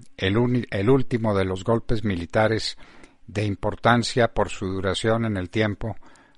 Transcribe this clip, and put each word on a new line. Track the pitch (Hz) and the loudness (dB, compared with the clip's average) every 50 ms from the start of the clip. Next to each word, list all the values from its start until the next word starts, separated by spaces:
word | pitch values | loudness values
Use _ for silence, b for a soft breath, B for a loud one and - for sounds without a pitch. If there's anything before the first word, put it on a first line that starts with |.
| - - - | -20 -20 -8
el | - - 95 98 | -2 -2 0 2
uni-, | 113 120 123 123 123 110 - | 2 2 2 2 0 -2 -2
el | - 104 98 110 | -4 -2 2 4
último | 135 139 - - - 117 110 110 104 | 4 4 4 2 0 0 0 2 2
de | 98 95 | 2 2
los | 92 92 95 92 | 0 -2 -4 0
golpes | 110 117 117 - - 123 107 104 | 0 0 0 2 0 0 0 2
militares | 104 95 87 85 82 - 113 110 110 110 107 - - - b b b b b b b b b b | -2 -2 -2 -4 -2 2 2 2 4 2 0 -2 -6 -8 b b b b b b b b b b
de | - 95 101 107 | -8 -4 -2 -2
importancia | 104 98 - - 107 98 - - 117 120 120 113 - - 127 117 113 - | -2 -2 -2 -2 -4 -4 2 2 4 4 4 2 0 2 2 2 2 2
por | - 104 95 | 0 -2 -2
su | - - 101 | -2 -6 -6
duración | 92 95 95 95 98 90 - - 113 110 113 117 | -4 -4 -2 -2 -2 -2 0 0 0 0 2 0
en | 113 107 | -2 -2
el | 95 90 87 | -4 -4 -4
tiempo | - 113 107 107 101 - - 113 101 - b b b b b b b | -2 0 0 0 0 -4 -6 -8 -8 -10 b b b b b b b